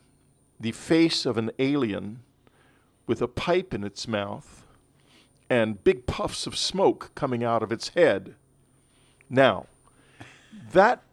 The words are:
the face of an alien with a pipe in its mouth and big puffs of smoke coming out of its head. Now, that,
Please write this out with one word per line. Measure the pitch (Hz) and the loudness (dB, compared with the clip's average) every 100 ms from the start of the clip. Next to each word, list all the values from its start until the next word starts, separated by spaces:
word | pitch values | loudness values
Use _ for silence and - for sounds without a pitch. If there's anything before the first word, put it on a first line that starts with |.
| _ _ _ _ _ - | _ _ _ _ _ -10
the | 113 | -8
face | - - 165 165 - 135 | -6 0 2 2 0 -2
of | 117 | -2
an | 110 - | -2 -2
alien | 135 143 117 92 98 123 - _ _ _ _ _ _ _ - | -2 0 -2 -4 -8 -14 -20 _ _ _ _ _ _ _ -6
with | 113 | -4
a | 120 | -4
pipe | - - 180 185 | -4 0 0 -2
in | 113 | -8
its | 101 - - | -8 -10 -6
mouth | 107 101 110 - - - _ _ _ _ _ _ _ - | -6 -6 -10 -16 -20 -20 _ _ _ _ _ _ _ -2
and | 123 110 101 | 0 0 0
big | 185 151 - | 0 0 -2
puffs | - 180 - - | -4 -6 -6 -8
of | - | -6
smoke | - 185 165 107 - - | -4 2 2 2 -4 -6
coming | 139 120 | -4 -2
out | 117 117 | 0 0
of | 104 | -2
its | 113 - | -6 -4
head. | 175 156 98 95 - _ _ _ _ _ _ _ _ - | 2 4 4 -4 -18 _ _ _ _ _ _ _ _ -4
Now, | 123 131 90 - _ _ _ _ - - - _ 214 113 | 4 4 4 -4 _ _ _ _ -20 -20 -20 _ -20 0
that, | 175 214 330 _ | 6 6 4 _